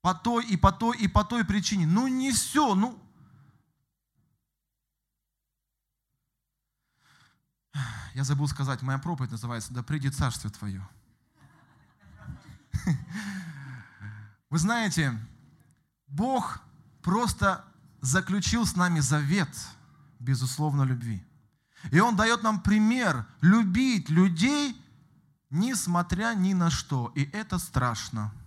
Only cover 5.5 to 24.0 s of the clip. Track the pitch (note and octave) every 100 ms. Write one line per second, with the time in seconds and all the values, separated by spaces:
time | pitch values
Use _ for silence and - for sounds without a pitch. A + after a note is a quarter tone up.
5.5 | _ _ _ _ _ _ _ _ _ _
6.5 | _ _ _ _ _ _ _ _ _ _
7.5 | _ _ C#3+ A#2+ G#2+ - C3 C3+ C#3+ C#3+
8.5 | C#3+ C#3 C3 B2+ C3+ E3 D3+ A#2+ A2 A#2+
9.5 | A#2 - B2 A2+ D3 C3+ C#3 C#3 - G#2
10.5 | - G2+ F#2+ G2 _ _ _ _ _ -
11.5 | _ _ _ _ _ - - - - -
12.5 | - _ - - C#3 - F#3 G3+ F#3+ E3
13.5 | C#3+ C3+ B2+ G#2+ - G2+ G#2+ G#2+ _ _
14.5 | D#3+ F3+ A#3 G#3+ E3 C#3+ A2+ A2 - -
15.5 | _ _ _ _ _ _ C#3+ A#3+ C4 F3+
16.5 | - - - _ _ - G3+ A#3 - G3+
17.5 | F3+ - _ - - C3 E3+ F#3 G3 -
18.5 | A#3 G#3 F3+ F3+ E3 C3 D3+ C#3+ G3 D3
19.5 | - - - - - - _ B2 B2+ B2+
20.5 | - D3+ C#3 C3+ B2+ A#2 G2+ - _ _
21.5 | _ _ _ - D#3+ A#3 G#3+ A3 A#3 A3
22.5 | G#3 F#3+ G#3+ G#3+ B3+ A3 C3 G#2 - E3
23.5 | A3 G#3 F#3+ C4 A3